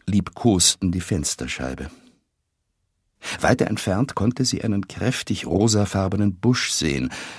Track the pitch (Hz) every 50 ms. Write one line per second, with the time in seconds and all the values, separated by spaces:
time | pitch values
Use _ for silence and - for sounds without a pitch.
0 | _ - 101 101 87 - - - - 120 98 90 85 - - - 98 90 87 92
1 | 90 - 107 82 69 - - - 64 62 - - 65 64 65 - 67 - - -
2 | - - _ _ _ _ _ _ _ _ _ _ _ _ _ _ _ _ _ _
3 | _ _ _ _ - - - - - - 123 - - - 107 - - 104 92 101
4 | 135 - - - 98 113 123 - 127 - - - - 113 104 98 - - - -
5 | 98 120 127 - - - 104 - - - 82 95 107 113 107 104 101 - - 98
6 | 95 90 95 104 104 101 90 90 - 120 127 123 - - - - - 78 71 -
7 | - - - - - - -